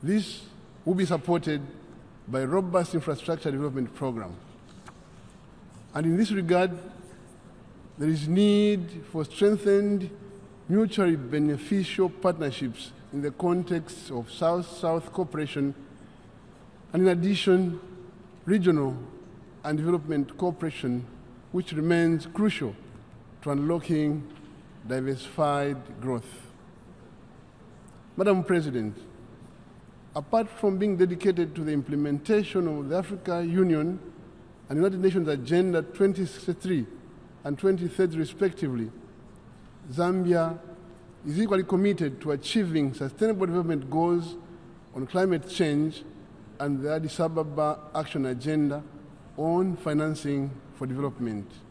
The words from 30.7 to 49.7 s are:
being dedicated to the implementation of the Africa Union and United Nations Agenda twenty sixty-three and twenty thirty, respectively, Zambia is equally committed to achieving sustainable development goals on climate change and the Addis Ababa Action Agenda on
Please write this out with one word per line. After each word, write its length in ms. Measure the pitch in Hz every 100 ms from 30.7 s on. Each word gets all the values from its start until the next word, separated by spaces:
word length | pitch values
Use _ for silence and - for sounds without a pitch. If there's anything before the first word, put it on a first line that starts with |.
| 190
being 180 | 208 185
dedicated 580 | 180 175 202 175 170
to 100 | 156
the 80 | 156
implementation 960 | 151 135 147 147 143 147 214 202 190 170
of 220 | 151 139
the 80 | 170
Africa 480 | 190 202 - 175
Union 540 | 170 175 185 160 156 185 - - - - - - -
and 80 | 143
United 220 | 190 190
Nations 280 | 190 185 156
Agenda 540 | 143 120 175 185 170
twenty 420 | 151 - 196 190
sixty-three 600 | 185 - - 175 180 170 113 - - - - -
and 140 | - 143
twenty 300 | 196 190 175
thirty, 280 | - 185 160
respectively, 720 | 156 - 196 175 151 123 110 - - - - - - - - - 147
Zambia 680 | 131 175 185 175 170 165 170 - - - - - - 147
is 140 | 151
equally 240 | 220 196
committed 560 | 185 190 202 196 156 131
to 120 | 151
achieving 640 | 143 - 226 190 160 139
sustainable 520 | 131 135 - 220 208 185
development 440 | 175 170 156 131
goals 460 | 156 170 175 165 - - - - - -
on 120 | 131 131
climate 420 | 185 190 170 131
change 540 | - 165 147 156 151 - - - - - -
and 220 | 143 139
the 100 | 143
Addis 260 | 156 156 -
Ababa 600 | 160 160 156 143 151 151 -
Action 320 | 160 147 147 135
Agenda 560 | 127 131 156 147 143 147 - - - - -
on 400 | 156 170 185